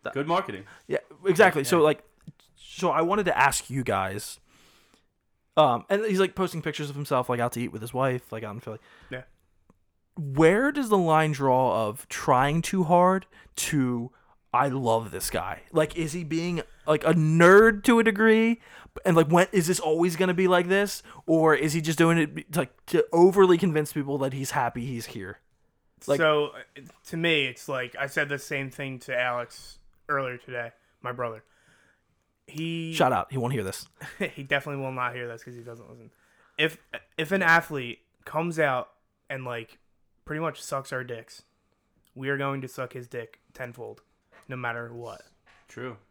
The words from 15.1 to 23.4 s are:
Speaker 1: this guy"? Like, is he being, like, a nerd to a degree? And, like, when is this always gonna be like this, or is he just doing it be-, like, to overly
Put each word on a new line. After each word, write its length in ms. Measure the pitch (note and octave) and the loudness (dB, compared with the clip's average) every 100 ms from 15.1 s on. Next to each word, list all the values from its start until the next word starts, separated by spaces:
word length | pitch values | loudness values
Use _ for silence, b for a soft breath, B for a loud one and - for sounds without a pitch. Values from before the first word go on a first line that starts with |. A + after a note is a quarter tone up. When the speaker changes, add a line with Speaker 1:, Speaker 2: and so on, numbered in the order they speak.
Speaker 1:
this 180 | F2 - | -8 -6
guy"? 340 | F2 F2+ - - | -6 -6 -12 -4
Like, 240 | D#3 D#3 F3 | -2 -2 -2
is 180 | D#3+ | -6
he 100 | E3+ | -6
being, 380 | D#3+ E3 E3+ F3 - - - | -6 -4 -2 -6 -8 -12 0
like, 180 | D#3 | 0
a 100 | D#3 | 2
nerd 680 | E3 D#3 E3 F3 G3 A3+ G#3 - | 2 4 6 10 10 8 6 4
to 140 | A#3 | 6
a 40 | |
degree? 580 | A3+ G3+ A3 A3 A3+ A#3 B B B - F#3+ | 6 4 4 6 4 0 B B B -4 2
And, 100 | E3 | 4
like, 120 | D3+ | 6
when 200 | E3+ F#3+ | 4 4
is 160 | G3+ E3 | 2 0
this 120 | F3+ | 0
always 360 | D#3+ D#3+ F3+ E3 | 0 0 0 0
gonna 180 | F#3 F3+ | -2 2
be 120 | F#3 | 2
like 200 | F3+ F3 | 2 2
this, 340 | G3 G3+ - B B - | 0 0 -6 B B 0
or 300 | E3 D#3+ D3 | 4 4 4
is 180 | D#3 | 2
he 80 | D#3+ | -2
just 160 | D#3+ D#3 | -2 4
doing 200 | E3 E3 | 4 4
it 160 | D3+ D3+ | 0 -4
be-, 100 | - | -6
like, 320 | E3 C3+ _ - | -4 -4 _ -2
to 180 | E3+ D3+ | 0 2
overly 460 | E3+ F3+ F#3+ | 6 6 8